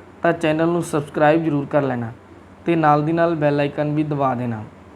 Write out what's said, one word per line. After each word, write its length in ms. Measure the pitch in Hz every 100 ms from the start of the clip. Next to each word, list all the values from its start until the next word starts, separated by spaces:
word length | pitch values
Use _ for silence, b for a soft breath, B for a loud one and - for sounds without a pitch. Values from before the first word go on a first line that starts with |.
| - -
ਤਾਂ 120 | -
ਚੈਨਲ 360 | 165 160 156 165
ਨੂੰ 120 | 175
ਸਬਸਕ੍ਰਾਈਬ 600 | 156 156 147 - 151 165
ਜ਼ਰੂਰ 220 | 160 147 139
ਕਰ 160 | 147
ਲੈਣਾ 300 | 135 123 113 120 - - - - -
ਤੇ 100 | 170
ਨਾਲ 280 | 156 147 151
ਦੀ 80 |
ਨਾਲ 220 | 165 170 165
ਬੈਲ 240 | 147 143
ਆਈਕਨ 340 | 143 143 147 151
ਵੀ 80 |
ਦਬਾ 300 | 151 143 135 123
ਦੇਣਾ 280 | 123 110 110 - -